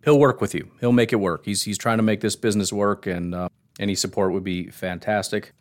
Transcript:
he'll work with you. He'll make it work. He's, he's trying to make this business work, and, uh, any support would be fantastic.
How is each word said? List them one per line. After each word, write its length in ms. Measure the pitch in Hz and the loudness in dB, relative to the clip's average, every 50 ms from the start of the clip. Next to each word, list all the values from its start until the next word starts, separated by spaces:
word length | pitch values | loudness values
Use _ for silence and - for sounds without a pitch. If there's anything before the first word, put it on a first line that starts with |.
| _ | _
he'll 140 | 151 147 143 | 6 6 8
work 220 | 143 135 123 - | 6 6 4 2
with 140 | - 101 - | -2 -4 -4
you. 160 | 87 - - _ _ | -6 -8 -8 _ _
He'll 120 | - 120 123 | 0 2 4
make 200 | 120 117 113 - | 4 4 4 2
it 40 | |
work. 280 | 110 98 92 85 - _ | 0 0 0 -2 -4 _
He's, 180 | - 101 95 - | -6 -4 -4 -4
he's 160 | - 104 92 | -4 -6 -4
trying 200 | - 120 113 110 | -2 0 0 2
to 40 | 110 | 2
make 180 | 110 107 101 | 2 0 0
this 140 | - 107 - | 0 -4 -4
business 380 | - - 117 101 107 98 92 104 | 0 -2 0 0 2 0 -2 -2
work, 340 | 101 101 101 101 95 - | 0 0 0 0 -2 -4
and, 280 | 98 90 87 87 87 90 | -6 -6 -4 -6 -6 -6
uh, 140 | 90 90 90 _ _ _ _ _ - | -6 -6 -8 _ _ _ _ _ -6
any 160 | 98 101 98 | -4 -4 -2
support 380 | - - - - - 98 92 87 | -2 -4 -4 -2 0 0 0 0
would 120 | 98 92 | -2 -4
be 260 | 98 90 87 87 - | -4 -6 -6 -6 -8
fantastic. 800 | - - - 92 90 87 - - 107 104 95 - - 104 - - _ _ | -12 -8 -8 -6 -6 -6 -4 -2 -2 -2 -2 -2 -6 -6 -6 -8 _ _